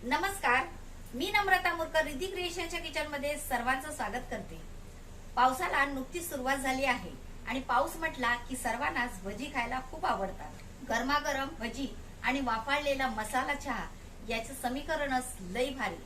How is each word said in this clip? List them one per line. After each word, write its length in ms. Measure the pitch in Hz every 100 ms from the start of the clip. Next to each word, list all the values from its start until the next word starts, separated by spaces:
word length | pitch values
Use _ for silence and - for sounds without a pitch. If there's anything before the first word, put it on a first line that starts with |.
नमस्कार, 600 | 233 302 381 392 269 247 370 - - - -
मी 160 | 240 359
नम्रता 380 | 415 403 370 359
मुरकर, 300 | 339 320 320
रिद्धी 220 | 311 277 381
क्रिएशनच्या 540 | 370 349 349 339 339
किचनमध्ये 560 | 330 302 302 285 285 294
सर्वांचं 520 | - 247 240 262 294
स्वागत 340 | - 160 170 -
करते. 300 | - 180 160 - - - - - - - -
पावसाला 480 | 254 254 359 277
नुकतीच 440 | 277 269 254 349 339
सुरुवात 260 | 285 254 269
झाली 280 | 262 262
आहे 260 | 269 240 175 - - - -
आणि 120 | 254
पाऊस 360 | 254 247 302 320
म्हटला 380 | 320 269 240 240 -
की 80 | 254
सर्वांनाच 640 | 247 233 285 285 240 190
भजी 220 | 190 202 285
खायला 240 | 277 233 254 -
खूप 140 | 311 339
आवडतात. 440 | 214 190 - 151 - - - -
गरमागरम 680 | 226 247 285 294 277 277 -
भजी 260 | 226 240 277 - - -
आणि 180 | 240 269
वाफाळलेला 680 | 254 226 226 285 285 269 262
मसाला 460 | 214 214 254 269
चहा 300 | 285 285 226 165 - - - 214
याचं 260 | 226 226 269
समीकरणच 760 | 247 254 302 311 285 254 254 - 185
लई 180 | 208 262
भारी. 220 | 262 208 170